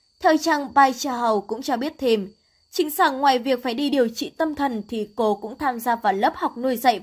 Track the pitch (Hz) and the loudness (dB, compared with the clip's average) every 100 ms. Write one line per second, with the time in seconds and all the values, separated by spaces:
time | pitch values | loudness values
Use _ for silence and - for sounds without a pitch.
0 | _ _ - 311 330 294 269 285 269 254 | _ _ 2 2 2 -2 0 4 4 2
1 | 285 240 233 208 202 220 - 233 285 - | -6 -2 0 0 -2 -8 -4 -4 -4 -2
2 | 262 214 190 - _ _ _ - 302 339 | 0 0 -2 -12 _ _ _ -2 -2 2
3 | 330 269 277 247 247 247 254 233 285 277 | 0 2 2 2 2 -2 -2 -2 0 2
4 | 233 - 294 - 320 294 277 220 - 226 | 0 -2 -8 -4 -4 -2 -4 -4 -6 -6
5 | 208 - 220 208 220 269 285 240 240 233 | -6 -2 0 0 -6 -4 -4 -2 -2 0
6 | 208 196 277 320 285 233 262 233 254 208 | 0 2 0 0 -6 -2 -2 0 0 0